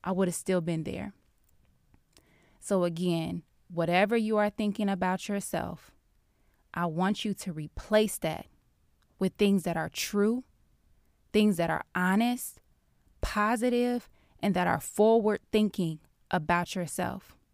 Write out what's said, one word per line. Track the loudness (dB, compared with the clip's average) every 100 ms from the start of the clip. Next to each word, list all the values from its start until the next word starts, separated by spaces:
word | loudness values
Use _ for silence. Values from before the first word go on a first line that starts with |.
I | -4
would | 0 0
have |
still | 0 -2 0
been | 0 -4
there. | -4 -8 -10 -14 _ _ _ _ _ _ _ _ _ -20 _ _ _ _
So | -2 0 0
again, | 0 0 0 -2 -8 _ _ _
whatever | -4 0 2 2 0
you | 0 0
are | 0
thinking | 0 -2 0 -2
about | 0 -2 -2 -4
yourself, | -6 -4 -6 -6 -10 -18 _ _ _ _ _ _ _ _
I | -6 -4
want | 0 0 0
you | -4 -6
to | -8
replace | -10 -10 -12 2 2 4 -2
that | -4 -6 -12 _ _ _ _ _ _ _
with | -4 2
things | 4 4
that | 0 -4
are | -6
true, | -6 -4 0 2 0 -6 _ _ _ _ _ _ _ _
things | 4 4 2
that | 0
are | -2 -4
honest, | -2 2 2 2 -2 -8 -16 _ _ _ _ _ _
positive, | -4 0 0 2 2 2 0 -2 -6 _ _ _
and | 0 2
that | 2
are | 0
forward | -2 2 6 6 4 -2 _
thinking | 2 2 0 -2 -4 _ _ _
about | -4 0 0 0
yourself. | -6 -6 -6 -6 -8 -14 -20 _